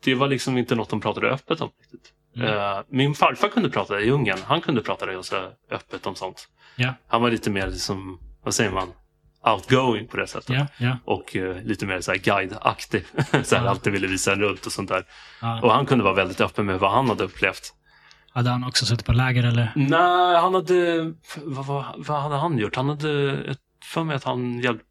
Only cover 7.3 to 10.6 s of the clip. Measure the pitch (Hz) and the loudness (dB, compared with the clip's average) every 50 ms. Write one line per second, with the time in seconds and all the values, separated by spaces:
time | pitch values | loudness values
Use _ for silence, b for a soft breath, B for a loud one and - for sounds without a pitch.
7.3 | 117 110 - 107 104 98 95 92 87 87 - - 104 95 95 95 92 87 - - | 2 2 0 0 -2 0 -2 -2 -4 -6 -4 -4 -4 -6 -6 -10 -12 -14 -16 -20
8.3 | - _ _ - 104 - 120 104 92 95 92 90 87 _ _ _ _ _ _ _ | -20 _ _ -4 2 2 2 2 2 -2 -4 -4 -10 _ _ _ _ _ _ _
9.3 | _ _ - 117 110 95 92 - 131 127 131 127 113 104 104 - - 98 98 92 | _ _ 2 2 2 2 2 2 2 4 4 4 0 0 -2 -6 -4 -4 -4 -4
10.3 | - - - - 127 131 | -6 -12 -6 -4 -2 -2